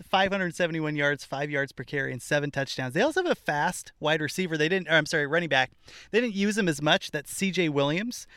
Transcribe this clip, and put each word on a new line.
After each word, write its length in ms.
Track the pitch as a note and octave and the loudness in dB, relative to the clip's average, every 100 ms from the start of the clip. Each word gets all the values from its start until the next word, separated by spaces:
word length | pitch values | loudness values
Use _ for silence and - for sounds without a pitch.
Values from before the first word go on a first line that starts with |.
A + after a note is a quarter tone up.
| - | 0
five 220 | F#3+ F#3+ | 2 2
hundred 240 | G3 F3+ - | 0 -2 0
seventy-one 400 | E3+ D#3+ D#3 D3+ | -2 0 -2 0
yards, 300 | C#3+ C#3+ - | 0 0 -4
five 260 | C3+ D3 | -6 -2
yards 220 | C#3+ C#3 | -2 -2
per 100 | - | -6
carry, 300 | B2+ C#3+ C3+ | -6 -4 -4
and 80 | B2+ | -6
seven 280 | - D3 C#3+ | -2 0 0
touchdowns. 440 | C#3 C#3 - B2+ | -4 -4 -4 -4
They 80 | C#3+ | 0
also 220 | C#4 F#4 | 2 2
have 60 | F4+ | 0
a 60 | E4 | -2
fast 560 | - D3 E3 - - _ | -2 0 0 -2 -12 _
wide 220 | D3+ D#3 | 0 0
receiver. 360 | D3+ - F#3 D#3+ | 0 -2 -2 0
They 120 | D#3 | 2
didn't, 180 | F#3+ D#3 | 2 4
or, 60 | |
I'm 120 | D#3+ D3+ | 2 4
sorry, 220 | D#3+ C#3+ | 0 2
running 220 | D#3+ E3+ | 0 2
back. 220 | C3+ B2+ _ - - - | 2 2 _ -20 -20 -2
They 100 | G#3 | 0
didn't 120 | B3 | 0
use 240 | G3 G3+ G#3+ | 0 0 2
him 120 | F#3 | 0
as 120 | C#3+ | 2
much. 300 | D3+ F#3 - | 2 2 0
That's 240 | - - - | -8 -8 -4
C 160 | G3 | -2
J 160 | F3+ E3 | 0 0
Williams, 580 | C#3 C#3 E3+ A#3 - - | 2 0 0 -4 -8 -14